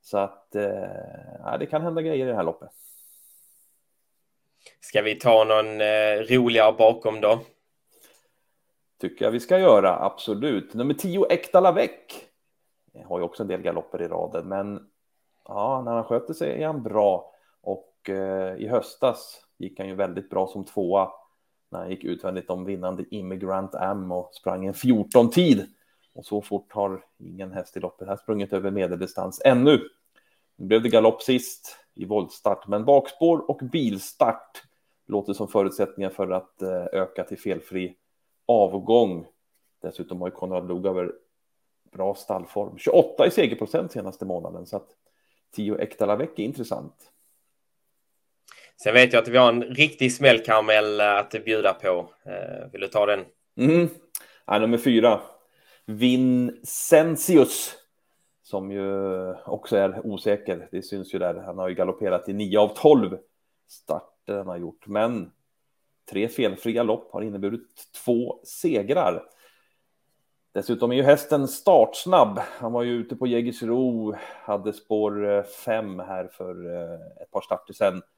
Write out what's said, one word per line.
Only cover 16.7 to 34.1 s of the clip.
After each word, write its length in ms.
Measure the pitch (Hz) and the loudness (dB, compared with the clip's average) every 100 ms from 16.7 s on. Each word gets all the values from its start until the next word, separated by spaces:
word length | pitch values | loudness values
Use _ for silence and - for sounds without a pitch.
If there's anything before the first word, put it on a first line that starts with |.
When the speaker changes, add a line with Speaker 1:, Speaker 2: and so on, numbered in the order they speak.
| 151 | -6
Speaker 1:
bra. 520 | 110 104 104 90 - _ _ _ | -4 2 2 2 -6 _ _ _
Och, 480 | - 98 _ _ - | -10 -10 _ _ -8
eh, 460 | 95 95 95 95 92 | -6 -4 -4 -6 -8
i 120 | 107 | -2
höstas 760 | 120 - - 131 113 - - _ _ | -2 -4 -4 -4 -4 -14 -20 _ _
gick 220 | 95 - | -14 -12
han 80 | 95 | -10
ju 80 | 95 | -4
väldigt 340 | 95 87 92 | -4 -6 -6
bra 180 | 95 95 | -4 -4
som 180 | 101 92 | -6 -8
tvåa 460 | - 90 98 92 - _ _ _ _ _ | -6 0 0 0 -6 _ _ _ _ _
när 80 | 90 | -12
han 100 | 90 | -10
gick 140 | 95 | -10
utvändigt 460 | - 85 98 92 - | -8 -8 -6 -8 -8
om 160 | 92 92 | -8 -6
vinnande 400 | 95 92 92 90 | -6 -6 -8 -10
Immigrant 640 | 104 92 92 95 95 95 - | -10 -10 -8 -6 -6 -6 -6
Am 360 | 92 101 92 | -4 -4 -6
och 220 | 90 90 | -6 -8
sprang 320 | - 92 92 95 | -8 -8 -6 -6
en 80 | |
fjorton-tid. 920 | 98 123 113 98 123 117 175 175 107 95 _ _ _ _ | -2 2 2 4 4 4 4 4 4 0 _ _ _ _
Och 120 | - - | -20 -8
så 160 | 104 | -8
fort 320 | - 101 _ | -6 -8 _
har 320 | 107 101 95 _ _ | -4 -4 -4 _ _
ingen 340 | 92 90 95 | -20 -16 -12
häst 260 | 95 90 95 | -12 -12 -10
i 20 | |
loppet 280 | 92 _ 92 | -10 _ -10
här 80 | 101 | -10
sprungit 380 | - 107 98 | -4 -4 -2
över 180 | 98 95 | -4 -4
medeldistans 680 | 101 92 87 92 - 92 - 143 | -2 -2 -4 -6 -6 -8 2 4
ännu. 340 | 123 135 135 - _ _ _ _ _ _ _ | 6 6 4 2 _ _ _ _ _ _ _
Nu 100 | 95 | 2
blev 160 | 113 | 2
det 80 | 113 | 6
galopp 320 | 113 110 110 | 6 6 2
sist 560 | - 127 - - - - _ - | -2 -2 -2 -16 -20 -20 _ -14
i 100 | 95 | -4
voltstart, 640 | 107 90 - 107 98 - | -4 -4 -4 -4 -4 -4
men 180 | 104 117 | -4 4
bakspår 640 | 143 139 - 165 160 - | 4 4 -2 2 2 -2
och 60 | 139 | -6
bilstart 1080 | 127 165 120 98 - | -4 -2 -2 -4 -10